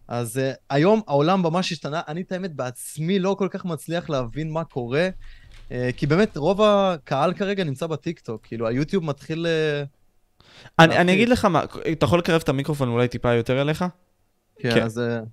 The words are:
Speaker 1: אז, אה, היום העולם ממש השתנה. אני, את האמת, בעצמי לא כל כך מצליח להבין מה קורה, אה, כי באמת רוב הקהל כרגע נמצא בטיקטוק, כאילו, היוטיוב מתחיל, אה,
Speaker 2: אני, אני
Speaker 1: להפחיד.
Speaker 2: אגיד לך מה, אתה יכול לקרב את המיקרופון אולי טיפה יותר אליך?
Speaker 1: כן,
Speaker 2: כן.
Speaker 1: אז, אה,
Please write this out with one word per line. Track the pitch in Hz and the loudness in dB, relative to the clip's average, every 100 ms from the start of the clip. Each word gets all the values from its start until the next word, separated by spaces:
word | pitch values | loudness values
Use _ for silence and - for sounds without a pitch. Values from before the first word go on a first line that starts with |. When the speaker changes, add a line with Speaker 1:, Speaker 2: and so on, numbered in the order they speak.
| - | -8
Speaker 1:
אז, | 120 120 131 | -6 -4 -2
אה, | 135 123 - | -4 -4 -2
היום | 139 170 220 - | 2 4 4 2
העולם | 143 151 190 | 2 4 2
ממש | 170 170 180 | 2 0 -2
השתנה. | 165 147 156 151 | -6 -6 -8 -6
אני, | 160 | -8
את | 185 | -8
האמת, | 185 190 | -8 -8
בעצמי | 139 127 123 - - 160 196 | -6 -8 -8 -14 -8 -2 0
לא | 185 196 | 0 0
כל | 190 | -2
כך | 190 | -4
מצליח | 185 156 - 165 151 | -6 -8 -6 -6 -2
להבין | 139 120 120 160 | -4 -4 -6 -6
מה | 156 | -6
קורה, | 165 - 120 135 185 185 - - - - - | -6 -6 -2 0 0 -4 -16 -20 -20 -20 -12
אה, | 123 123 123 | -4 -4 -2
כי | 143 | 0
באמת | 160 214 151 | 2 2 0
רוב | 147 196 | -2 2
הקהל | 214 202 196 170 - 135 160 | 4 4 2 -2 -4 0 0
כרגע | 175 196 202 | 0 -4 -2
נמצא | 165 131 165 | -4 -4 -6
בטיקטוק, | 151 - 170 - 110 - | -6 -6 -8 -8 -12 -10
כאילו, | 117 113 | -4 -2
היוטיוב | 123 156 196 | -2 0 -2
מתחיל, | 165 139 - 160 170 | -2 -6 -6 -4 -2
אה, | 160 156 147 143 _ _ _ _ _ _ - - - | 0 0 -2 -6 _ _ _ _ _ _ -20 -6 6
Speaker 2:
אני, | 165 | 6
אני | - | 8
Speaker 1:
להפחיד. | 175 | 4
Speaker 2:
אגיד | 190 240 | 4 4
לך | 247 | 4
מה, | 208 160 - - - | 2 2 -2 -6 -6
אתה | 160 | 0
יכול | - 175 | 2 2
לקרב | 175 165 | 4 0
את | - | 2
המיקרופון | 135 139 147 127 | -2 -2 -2 0
אולי | 117 123 | 0 0
טיפה | 120 123 | 0 0
יותר | 120 117 131 | 0 0 0
אליך? | 143 156 180 - _ _ _ _ _ _ | 0 -2 -4 -6 _ _ _ _ _ _
Speaker 1:
כן, | 123 | 0
Speaker 2:
כן. | 117 | 0
Speaker 1:
אז, | 113 110 | 0 -2
אה, | 120 117 113 | -4 -4 -8